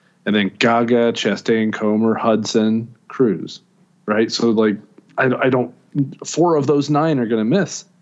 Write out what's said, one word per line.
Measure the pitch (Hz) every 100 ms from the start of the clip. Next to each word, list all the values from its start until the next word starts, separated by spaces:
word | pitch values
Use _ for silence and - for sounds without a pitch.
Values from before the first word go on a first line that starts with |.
| _ _ -
And | 104
then | 95 -
Gaga, | 117 117 117 120 117
Chastain, | - 110 101 - 113 110
Comer, | 107 107 107 113
Hudson, | 107 113 110 110 113 110 113 117 - -
Cruz, | - 123 85 - - _ _ _ _
right? | - 107 113
So, | - 117
like, | 110 107 104 - _ - -
I, | 131 123 135
I |
don't, | 127 123 - _ 147 135 -
four | - - 175 156
of | 139
those | 143 139
nine | 147 160 139
are | 113
gonna | 117
miss. | 110 190 165 - - _